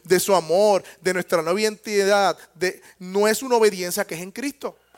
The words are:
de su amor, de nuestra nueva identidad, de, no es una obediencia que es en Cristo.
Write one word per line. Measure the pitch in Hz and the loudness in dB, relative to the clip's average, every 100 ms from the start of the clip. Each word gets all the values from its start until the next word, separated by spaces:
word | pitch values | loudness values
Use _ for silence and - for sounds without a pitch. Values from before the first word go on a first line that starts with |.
de | 160 180 | 0 0
su | - 185 | 2 0
amor, | 160 180 214 190 - - | 2 2 4 2 -2 -8
de | 185 180 | -4 -4
nuestra | - 170 | 0 -2
nueva | 160 202 | 0 0
identidad, | 214 214 226 202 196 202 190 156 - | -2 -4 -4 0 2 2 2 -2 -10
de, | 160 180 - - - | -6 -6 -6 -18 -20
no | 180 196 214 | -6 0 0
es | 220 | 0
una | 269 240 | 0 2
obediencia | 214 185 180 185 - | 2 0 -6 -6 -6
que | |
es | 165 | -8
en | 185 | -12
Cristo. | 240 277 - 220 - _ | -8 -10 -8 -14 -14 _